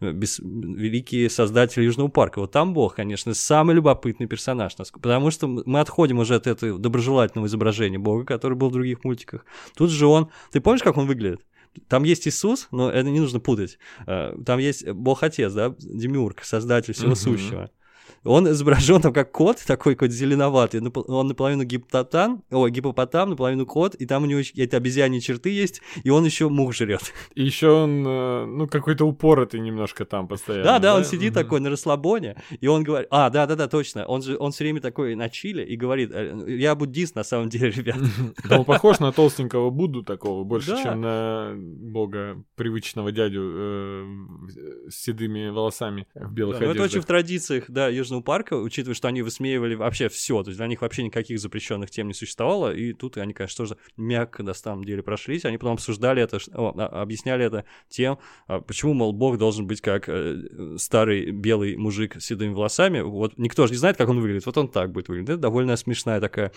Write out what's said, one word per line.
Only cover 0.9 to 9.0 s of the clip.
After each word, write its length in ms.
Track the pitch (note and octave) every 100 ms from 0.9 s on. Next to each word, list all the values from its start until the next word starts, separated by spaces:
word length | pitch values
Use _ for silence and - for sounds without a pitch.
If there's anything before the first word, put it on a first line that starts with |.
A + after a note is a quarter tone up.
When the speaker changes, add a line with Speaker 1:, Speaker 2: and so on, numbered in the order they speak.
| A#2 B2+ A#2+ A#2
Speaker 1:
создатель 540 | - G#2+ A#2 A#2+ -
Южного 260 | A#2 A#2+ C#3+
парка. 300 | - G#2+ -
Вот 100 | G2
там 220 | C#3+ F3
Бог, 220 | E3 G#2 -
конечно, 380 | G#2 G2+ -
самый 420 | G#2+ - D3+ D#3+ E3
любопытный 520 | D3+ B2+ A#2+ - A#2
персонаж, 500 | A2+ - B2 F#2+ -
наск-, 220 | F#2+ F2
потому 320 | A#2+ B2 D3+
что 160 | D#3 D3
м-, 160 | B2 -
мы 140 | C#3+
отходим 400 | D3+ - D3+ A#2+
уже 160 | A2+ A#2
от 120 | B2+
этого 300 | A2 A2+ F#2
доброжелательного 680 | A#2 A#2+ A#2+ C3+ A2 A2 G#2+
изображения 520 | A2 A2 G#2+ G#2 F#2+
Бога, 260 | G#2 A2 C3
который 320 | A#2+ C3 B2+
был 100 | C3
в 40 |
других 320 | B2+ B2+ A#2+